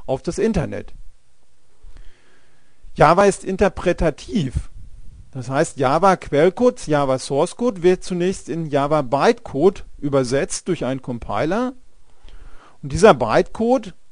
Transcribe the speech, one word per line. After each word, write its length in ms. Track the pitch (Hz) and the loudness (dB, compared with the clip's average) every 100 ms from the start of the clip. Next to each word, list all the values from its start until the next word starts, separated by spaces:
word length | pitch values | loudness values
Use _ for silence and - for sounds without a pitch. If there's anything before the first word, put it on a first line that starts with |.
| - | -4
auf 160 | 131 | -4
das 160 | - - | -4 0
Internet. 560 | 226 196 117 101 - - - - - - - - - - - - - - - - - - - - - | 0 0 -2 -6 -10 -10 -12 -14 -18 -20 -18 -18 -18 -16 -14 -12 -12 -14 -16 -18 -18 -18 -18 -16 -6
Java 300 | - 233 220 | 4 6 8
ist 200 | 202 - | 4 2
interpretativ. 1300 | - 190 196 - 180 170 165 - - 254 131 - - - - - - - - | -2 0 0 2 0 2 0 -2 -2 -2 0 -2 -6 -8 -12 -12 -14 -14 -14
Das 160 | 135 123 | -12 -2
heißt, 300 | 135 165 - | 0 0 0
Java 380 | 131 156 190 180 | 2 4 4 4
Quellcode, 720 | - 143 175 - 247 247 - | 2 2 4 4 2 2 0
Java 320 | 147 139 131 | 0 2 0
Source 380 | - 139 170 - | 0 0 0 -2
Code 260 | 240 190 | -4 2
wird 220 | 170 180 | 2 2
zunächst 460 | - 180 180 190 - | 0 -2 -2 -2 -6
in 160 | 160 160 | -6 -2
Java 340 | 139 143 151 | 0 2 0
Bytecode 880 | 127 139 185 - - 135 175 185 - - | 0 2 2 2 -2 2 2 2 -4 -8
übersetzt 720 | 143 139 123 135 175 - - | 0 0 2 0 -2 -4 -4
durch 160 | 165 | -4
einen 160 | 127 131 | -2 -4
Compiler. 720 | - 120 - 104 147 202 254 269 - - - - - - - - - - | -6 -8 -4 -2 0 0 -2 -6 -16 -18 -18 -16 -14 -12 -12 -12 -14 -14
Und 100 | 143 | -6
dieser 220 | 156 208 | 6 8
Bytecode 800 | 143 110 143 - - 226 262 185 - - | 8 4 2 2 0 2 0 0 -14 -18